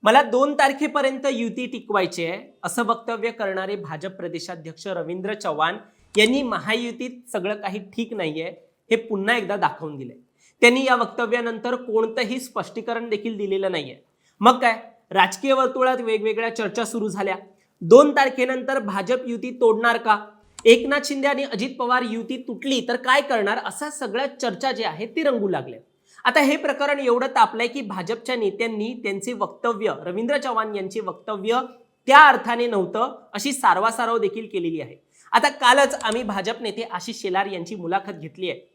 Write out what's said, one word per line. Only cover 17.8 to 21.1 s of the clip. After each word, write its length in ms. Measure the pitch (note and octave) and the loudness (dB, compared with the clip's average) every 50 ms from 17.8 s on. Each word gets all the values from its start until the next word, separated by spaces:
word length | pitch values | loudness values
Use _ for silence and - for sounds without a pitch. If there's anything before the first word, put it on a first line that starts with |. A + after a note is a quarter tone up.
"दोन 300 | - E3 G3+ B3+ D4 D4 | 4 10 10 10 10 10
तारखेनंतर 680 | C#4 D4 C#4 C4 B3+ B3+ B3 B3+ C4 B3+ B3+ C4 C4+ C4+ | 6 4 2 2 2 0 -2 -2 -2 -4 -4 -2 -2 -2
भाजप 400 | G#3+ G3+ F#3+ G3 G3 F3+ B3 - B3+ | -2 -4 -4 -4 -2 -2 -2 -4 -2
युती 240 | B3 A#3 A3+ F#3+ B3+ A#3+ B3 | -6 -8 -6 -6 -8 -4 4
तोडणार 360 | B3 A3+ A3 G#3+ A#3 A#3+ A#3 | 4 4 4 6 4 2 2
का? 280 | A#3 A#3 A3+ G#3+ G#3 G#3 - - _ _ _ _ - - | 2 2 2 2 2 2 -10 -20 _ _ _ _ 2 8
एकनाथ 360 | A3+ A3+ A3+ A#3 C4+ C#4 D4 C#4+ | 8 8 8 8 0 0 0 -2
शिंदे 240 | C#4+ | -2